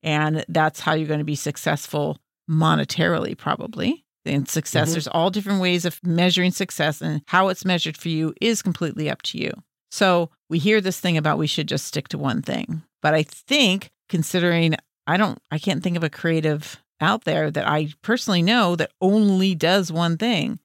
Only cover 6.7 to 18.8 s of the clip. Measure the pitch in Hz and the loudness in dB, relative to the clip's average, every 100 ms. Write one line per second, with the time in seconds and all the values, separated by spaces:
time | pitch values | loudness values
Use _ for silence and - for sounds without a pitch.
6.7 | - 156 147 160 151 - 180 190 185 185 | -2 -2 -2 -4 -6 0 2 2 0 -2
7.7 | 180 160 151 170 160 160 - 220 220 196 | 0 -2 -6 -4 -2 -2 0 0 0 -2
8.7 | 170 156 151 151 135 - - 139 - - | -2 -4 -4 -6 -4 -8 -6 -6 -8 -16
9.7 | _ _ - 196 175 170 _ _ 165 175 | _ _ 0 4 4 0 _ _ 0 4
10.7 | 214 190 180 180 165 151 151 151 - 156 | 2 2 -2 0 0 0 0 0 -2 -2
11.7 | 147 - 147 - 147 139 - - 127 - | -4 -4 -8 -6 -6 -4 -4 -4 -6 -6
12.7 | 160 - _ 151 156 156 - - 285 240 | -10 -10 _ 0 2 0 -8 -2 2 4
13.7 | 190 - _ _ 175 156 185 175 170 165 | 2 -4 _ _ -2 0 0 2 4 2
14.7 | 160 _ _ - 175 208 - _ 156 196 | 0 _ _ -2 0 0 -2 _ -4 -2
15.7 | 175 185 170 160 - 165 160 156 151 151 | -2 -2 -2 -2 -2 0 0 0 -2 -4
16.7 | - _ _ 208 220 - 156 156 156 - | -18 _ _ 0 0 0 0 0 -2 0
17.7 | 151 151 - - 247 - 180 170 240 190 | 0 -2 -6 -2 -2 2 2 4 4 2
18.7 | 175 | 2